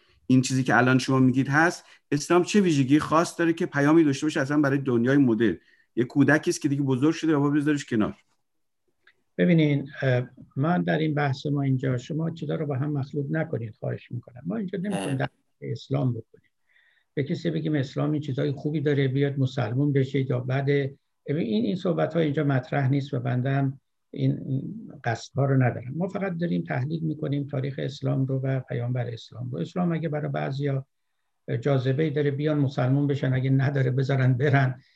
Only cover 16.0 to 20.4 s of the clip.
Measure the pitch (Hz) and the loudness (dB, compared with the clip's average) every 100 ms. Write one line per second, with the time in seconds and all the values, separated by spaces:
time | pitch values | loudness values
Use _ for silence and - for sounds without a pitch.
16 | 131 110 - _ _ _ _ _ _ _ | 0 -2 -8 _ _ _ _ _ _ _
17 | _ - 139 170 170 160 160 151 131 143 | _ -6 -4 -4 -4 -4 -2 -2 -2 -4
18 | 147 151 147 127 147 135 151 156 143 139 | -2 -2 -4 -2 -2 -2 -4 -2 0 2
19 | 135 135 143 139 131 - 113 123 147 139 | 2 2 0 0 -2 -2 -2 0 2 2
20 | 127 143 131 123 | 0 0 0 -2